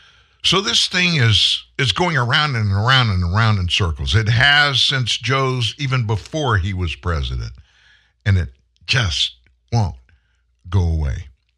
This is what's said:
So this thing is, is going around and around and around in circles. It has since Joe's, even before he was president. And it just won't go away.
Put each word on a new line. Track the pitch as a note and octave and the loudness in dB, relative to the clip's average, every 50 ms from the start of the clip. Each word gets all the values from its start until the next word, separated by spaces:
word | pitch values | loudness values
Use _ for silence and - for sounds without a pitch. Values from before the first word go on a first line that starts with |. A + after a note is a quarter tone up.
| _ _ _ _ _ _ _ _ - | _ _ _ _ _ _ _ _ 0
So | - - F#3+ | 0 2 2
this | G3+ A#3 A3+ - - | 0 0 0 0 0
thing | - - F3+ F3+ F3 E3+ | 0 0 0 2 2 2
is, | D3 A#2 A2+ G#2 G2 - - - - - _ _ - | 2 4 4 4 4 2 0 -2 -4 -8 _ _ -4
is | C#3 A#2 - | -2 -2 0
going | - F3+ F3 D#3+ C3+ | 0 0 0 0 0
around | B2 A#2 C#3 D#3 D3+ D3+ B2+ | 0 0 2 0 0 0 0
and | A2+ G#2+ G2+ F#2+ | 0 0 0 0
around | G2+ G#2+ B2 C3+ C3 B2 A2 | 2 2 2 4 4 4 2
and | F#2 F2+ F2+ | 2 0 0
around | E2+ F2+ G#2+ A2+ A2 G#2+ F#2+ | 0 2 2 2 2 2 2
in | F2+ E2+ | 0 -2
circles. | - - G2 E2+ D2+ - C#2+ C2 D#2 | -2 0 -2 -2 -2 -4 -2 0 0
It | A2 G#2+ G2+ | 0 2 2
has | A#2 A#2+ C3 C#3+ C#3+ D3 D3 C#3+ C3+ C3 - | 2 2 4 4 4 4 2 2 0 0 0
since | - C#3 C3 B2 G#2 - | 0 0 -2 -2 -4 -4
Joe's, | - A#2+ A2+ C3+ C3+ C3+ C3 B2+ B2+ A#2+ G#2+ - - | -4 -4 -2 0 0 0 0 -2 -2 -4 -6 -6 -6
even | D3 C3 C3+ B2+ A2+ | -4 -2 -2 -2 0
before | G#2+ A2 F#2+ - - - D#3 D3 B2 A2 F#2 | 0 -2 -2 -4 -6 -6 -4 0 0 2 2
he | E2+ G2+ F#2+ | 0 0 -2
was | F#2 F2+ D#2+ D2 | -2 -4 -4 -4
president. | - - F2 E2+ D2 C2 B1+ B1+ A#1+ A1+ A1+ A1+ - - _ _ _ _ _ _ _ _ _ _ _ - | -6 -4 -4 -4 -2 -4 -4 -6 -6 -8 -10 -12 -18 -20 _ _ _ _ _ _ _ _ _ _ _ 0
And | G#2+ G2 | 0 2
it | F#2 D2+ - - _ _ _ _ _ _ | 2 0 -2 -8 _ _ _ _ _ _
just | - - C3+ A2+ F2 D2+ - - - - _ _ _ _ _ _ _ A#2 | -4 -2 -2 0 -2 -2 -4 -4 -6 -6 _ _ _ _ _ _ _ -2
won't | A#2 G2+ D#2 C#2 - _ _ _ _ _ _ _ _ _ _ _ _ - F2+ | -2 -2 -2 -4 -10 _ _ _ _ _ _ _ _ _ _ _ _ -8 -4
go | F2+ G2 F2 | -2 0 0
away. | E2+ E2 D#2 D2+ C2+ A1 - F2 - - _ _ _ _ | 0 0 -2 -2 -4 -6 -6 -10 -16 -20 _ _ _ _